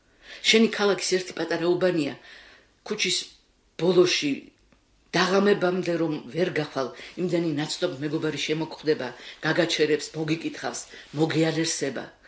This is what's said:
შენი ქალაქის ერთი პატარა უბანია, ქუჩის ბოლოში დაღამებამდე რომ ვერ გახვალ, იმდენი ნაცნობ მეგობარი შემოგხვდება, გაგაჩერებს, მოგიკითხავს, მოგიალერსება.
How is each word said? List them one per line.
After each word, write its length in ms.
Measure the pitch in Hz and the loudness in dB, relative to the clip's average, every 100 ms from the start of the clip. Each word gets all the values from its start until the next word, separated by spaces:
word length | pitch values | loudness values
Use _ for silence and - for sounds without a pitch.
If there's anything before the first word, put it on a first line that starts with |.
| _ _ - - | _ _ -20 -2
შენი 300 | - 220 220 | 4 6 6
ქალაქის 420 | - 202 185 - | 4 2 2 0
ერთი 200 | 185 - | -2 -2
პატარა 340 | - 165 165 170 | -6 -4 0 2
უბანია, 480 | 165 180 165 143 - - - - - _ _ | 2 2 2 -2 -6 -16 -20 -20 -20 _ _
ქუჩის 380 | - 214 185 - - - _ _ _ - | -8 -4 -2 -2 -6 -16 _ _ _ -2
ბოლოში 540 | 175 180 180 - 147 127 - _ _ _ _ _ _ | 4 6 4 2 0 -4 -8 _ _ _ _ _ _
დაღამებამდე 800 | 170 180 196 202 175 180 185 175 | 0 2 4 4 4 2 0 -2
რომ 200 | 165 165 151 | 0 0 -2
ვერ 260 | 120 156 180 | -6 -2 -2
გახვალ, 380 | 139 147 135 120 - - | -2 -4 -4 -6 -8 -14
იმდენი 380 | - 175 170 165 | -6 -2 0 0
ნაცნობ 400 | 143 151 - 180 131 | -2 -4 -2 -4 -2
მეგობარი 440 | 147 156 156 139 | -4 -2 -2 -4
შემოგხვდება, 680 | - 156 151 - 156 139 123 - - - | -2 -2 -4 -2 0 0 -2 -10 -16 -4
გაგაჩერებს, 680 | 156 160 165 - 151 147 - | 0 2 2 2 2 2 0
მოგიკითხავს, 680 | 156 151 165 151 - 127 - - - - | -6 -2 -2 -4 -6 -8 -8 -12 -18 -8
მოგიალერსება. 920 | 143 156 147 160 151 156 - 139 110 - - | 0 2 2 2 2 -2 -2 -4 -6 -10 -16